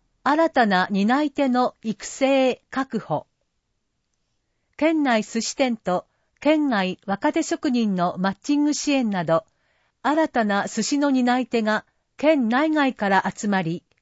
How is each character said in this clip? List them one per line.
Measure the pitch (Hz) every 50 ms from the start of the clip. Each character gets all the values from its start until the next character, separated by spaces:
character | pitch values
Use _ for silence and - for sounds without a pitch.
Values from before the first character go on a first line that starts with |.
| _ _ _ _ _
新 | 247 294 311 330 320
た | - 269 240
な | 208 190 180 185 -
担 | 202 190 202 214 254 285 302
い | 285
手 | - - 277 262
の | 247 247 254 - - _ -
育 | 220 208 - -
成・ | - - - 269 269 277 269 262 254 226 - _ _
確 | - 262 269 - - 214
保。 | - - 156 143 - _ _ _ _ _ _ _ _ _ _ _ _ _ _ _ _ _ _ _ _ _ _ _ _ _ _ _ _ _ _
県 | - 285 320 330 311 285
内 | 262 233 214 214
寿 | - - 226
司 | 220 - -
店 | - 277 254 233
と | - _ 190 180 180 - _ _ _ _ _ _ _
県 | - 285 311 302 302 277
外 | 240 196 190 185 185 - _
若 | - 196 - - - -
手 | 339 311
職 | - 339 320 - 302
人 | 247 240 226 208 190
の | 180 175 180 - 180
マ | 185 196
ッ | 190 - _
チ | - 294
ン | 285 294
グ | 302 285
支 | - - 294 285
援 | 269 247 214
な | 196 180 170
ど、 | 147 165 165 - _ _ _ _ _ _ _ _ _ _ _ -
新 | 262 294 320 320 285
た | - 247 220
な | 208 202 202 - -
寿 | - 220 208
司 | - 294 277
の | 285 285
担 | 269 262 247 247 247 254
い | 254
手 | - - 226 214
が | 214 214 208 - _ _ _ _ _ _
県 | - - 302 320 285 240 214
内 | 240 262 311 320
外 | 311 302 277 262 226
か | - 214 196
ら | 196 185 - 190 -
集 | - - 208
ま | 202 185 175
り、 | 160 170 - - _ _ _